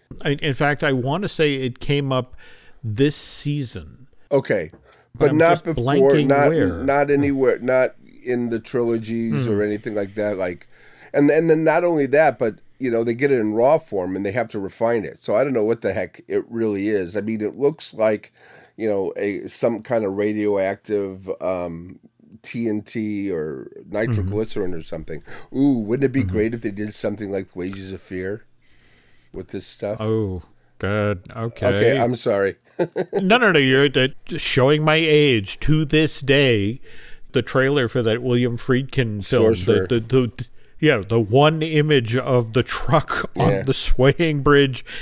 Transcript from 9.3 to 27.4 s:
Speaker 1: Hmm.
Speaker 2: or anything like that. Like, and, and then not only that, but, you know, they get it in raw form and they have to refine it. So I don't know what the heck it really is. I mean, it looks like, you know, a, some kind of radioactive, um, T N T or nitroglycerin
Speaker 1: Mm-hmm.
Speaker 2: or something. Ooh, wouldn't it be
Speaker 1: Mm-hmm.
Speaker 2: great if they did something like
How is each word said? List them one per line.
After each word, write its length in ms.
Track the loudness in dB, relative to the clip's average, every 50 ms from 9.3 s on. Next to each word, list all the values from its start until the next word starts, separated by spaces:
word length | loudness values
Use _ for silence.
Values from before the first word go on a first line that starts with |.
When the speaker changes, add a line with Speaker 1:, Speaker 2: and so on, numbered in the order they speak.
| -2 -2 -2
Speaker 1:
Hmm. 60 | 0
Speaker 2:
or 100 | 0 0 0
anything 320 | -2 -4 -6 -6 -6 -6
like 200 | -6 -6 -4 -4
that. 220 | -4 -4 -2 -2
Like, 300 | -2 -4 -6 -6 -8 -14 -20 -20 -20 -20 -20 -20 -20 -12 -4 0
and, 160 | 2 4 4
and 200 | 4 4 4 4
then 140 | 4 4 4
not 200 | 4 4 4 2
only 220 | 2 2 0 0
that, 320 | 2 4 4 4 4 2 0
but, 160 | -2 -4 -4 -6 -14 -20 -10 -6
you 100 | -4 -2
know, 140 | 0 0 0
they 100 | 0 0
get 180 | 0 0 2
it 80 | 2 2
in 140 | 2 0 2
raw 240 | 2 4 4 4
form 380 | 2 0 -4 -6 -4 -4 -4 -4
and 100 | -4 -4
they 60 | -4
have 160 | -2 -4 -4 -4
to 100 | -6 -8
refine 440 | -8 -8 -6 -2 0 0 0 0 -2
it. 160 | -6 -10 -10
So 140 | -4 -2 0
I 80 | 0 0
don't 100 | 0 0
know 120 | 0 0
what 160 | 0 0 0
the 120 | -2 -4 -2
heck 280 | -4 -6 -6 -10 -14 -8
it 160 | -4 -4 -4 -4 -4
really 380 | -4 -2 -2 -2 -2 -2 0
is. 280 | 0 0 0 -2 -4 -6
I 40 | -6
mean, 200 | -4 -4 -4 -4
it 140 | -4 -4 -2
looks 380 | -2 -2 -2 -2 -4 -10 -10 -4
like, 380 | 0 0 0 0 -2 -6 -12 _ _ -20 -20 -20 -20 -20 _ _
you 120 | -6 -4 -2
know, 240 | -2 -2 -2 -4 -4
a, 300 | -4 -4 -4 -4 -6 -8
some 360 | -10 -6 -2 -2 -2 -2 -2 -4
kind 200 | -2 -2 0 0
of 80 | -2 -2
radioactive, 1160 | -2 -2 -2 0 0 0 0 0 0 0 -2 -4 -6 -6 -4 -4 -2 -2 -4 -8 -10 -10 -10 -8 -6
um, 580 | -4 -4 -4 -4 -4 -6 -8 -10 -14 -16 -20 -20 _ _ _ _ _ _ -20 -20
T 260 | -16 -10 -6 -4 -2
N 140 | -2 -2 -4
T 500 | -6 -8 -8 -6 -6 -4 -4 -4 -4 -4
or 380 | -4 -4 -4 -6 -8 -10 -12 -16 -18 -20 -14 -8
nitroglycerin 840 | -4 -2 -2 0 -2 -2 -2 -2 -2 -4 -4 -4 -4 -4 -2 -2
Speaker 1:
Mm-hmm. 80 | -2 -4
Speaker 2:
or 40 | -6
something. 380 | -8 -10 -10 -10 -10 -12 -12 -12 -14 -16 -16 -14 -6 -2
Ooh, 240 | 0 2 2 2 0
wouldn't 260 | -2 -2 -2 0 0
it 60 | 0 0
be 80 | 0
Speaker 1:
Mm-hmm. 100 | -2 0
Speaker 2:
great 220 | 0 0 0 0 -2
if 80 | -4
they 100 | -6 -8
did 220 | -6 -6 -8 -8 -8
something 360 | -6 -6 -6 -6 -6 -6 -6
like 240 | -6 -6